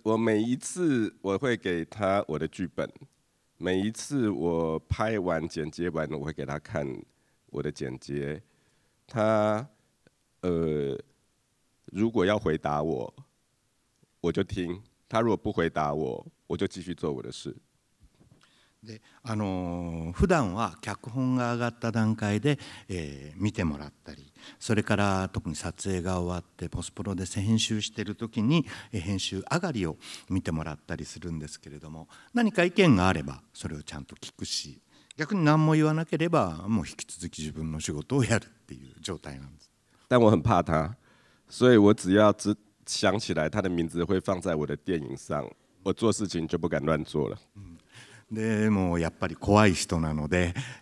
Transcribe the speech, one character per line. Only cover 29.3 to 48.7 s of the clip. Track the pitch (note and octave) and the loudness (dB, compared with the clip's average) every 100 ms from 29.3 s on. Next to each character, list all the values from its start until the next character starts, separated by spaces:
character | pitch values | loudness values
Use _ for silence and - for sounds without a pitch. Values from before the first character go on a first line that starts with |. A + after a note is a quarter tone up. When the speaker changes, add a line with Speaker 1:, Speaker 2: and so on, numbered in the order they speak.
| F#2+ | -6
Speaker 2:
上 | - E3 | -4 -2
が | F3+ | -2
り | B2 E2 | -2 -4
を | D2 - - - | -4 -14 -18 -4
見 | F#2+ | -4
て | F2+ | -2
も | D#2 | -4
ら | D#2 | -6
っ | D2 | -10
た | - E2 | -10 -10
り | |
す | - - | -10 -12
る | F2 | -10
ん | D#2+ | -10
で | D2+ | -10
す | - | -14
け | D#2+ | -18
れ | D2 | -18
ど | D#2 | -16
も、 | D#2+ D#2 - - | -16 -18 -20 -6
何 | A#3+ A3+ | 0 2
か | - | 2
意 | F3 | 2
見 | F3 F3+ G2 | 6 6 8
が | F#2 | 6
あ | |
れ | E2 | 2
ば | C#2 C2+ _ | -2 -10 _
そ | - - | -12 -10
れ | D2+ | -10
を | |
ち | - | -10
ゃ | D2 | -14
ん | |
と | C2+ - | -14 -16
聞 | - | -18
く | - | -12
し、 | - - C#2+ - _ _ _ - | -8 -6 -8 -16 _ _ _ -8
逆 | D#3 G3+ | -4 2
に | |
何 | D3+ D#3 | 4 6
も | D#3 | 6
言 | D#3 | 4
わ | D#3 | 4
な | D#3 | 2
け | D#3+ D#3 | -2 -2
れ | E3+ | 2
ば | D#3+ F#2 D#2+ F#2+ | 2 2 -2 -2
も | A2 | -2
う | D2 | -2
引 | - | -10
き | - | -16
続 | - E2+ | -12 -10
き | - | -8
自 | D2+ | -8
分 | D2+ D#2+ | -6 -6
の | D#2 | -4
仕 | D#2+ | -6
事 | D2 D2 C3+ | -6 -2 0
を | |
や | A2 A2+ | 4 2
る | - | 0
っ | _ - | _ -20
て | |
い | B1+ C2 | -18 -18
う | - | -14
状 | - E2 | -10 -10
態 | D2 C2+ | -10 -14
な | C#2 | -16
ん | |
で | C#2 | -20
す。 | _ _ _ _ _ | _ _ _ _ _
Speaker 1:
但 | B2 | 6
我 | A2 | 8
很 | G2 | 6
怕 | A2+ F#2 | 6 4
他， | F2 D#2 D#2+ A2+ _ _ _ _ _ | 4 0 0 -8 _ _ _ _ _
所 | - B2 | 4 8
以 | A#2 | 10
我 | G2+ | 8
只 | G#2 F2+ | 6 4
要 | G2+ G#2+ | 6 6
只 | G2+ G2+ G#2+ _ _ | 4 0 -2 _ _
想 | - - G2 G2+ | -8 0 0 0
起 | - | -2
来 | D#2+ D#2 | -2 0
他 | G#2+ | -2
的 | F#2+ | 0
名 | E2+ E2 | 0 -2
字 | E2+ | -2
会 | E2+ F#2+ | 0 0
放 | - F#2 | 0 -2
在 | F#2 D#2+ | -2 -2
我 | C#2+ | -2
的 | |
电 | D2 - E2+ | -4 -2 -4
影 | C2 C2+ | -4 -10
上， | - D2 A1+ - _ _ | -6 -6 -6 -14 _ _
我 | G2 | -4
做 | F#2 A2+ | 0 0
事 | - F#2+ | 2 -2
情 | E2+ D#2+ | -4 -2
就 | E2+ | -2
不 | E2+ | 0
敢 | D#2 | 0
乱 | D2 D#2 | 0 0
做 | C#2+ D#2 A#1 | 0 -2 -2
了。 | A2+ _ G2+ | -6 _ -20
Speaker 2:
う | |
ん。 | F#2 E2 _ - - - _ | -20 -20 _ -20 -20 -20 _
で | A2 A2 G#2+ G#2+ | -4 0 2 4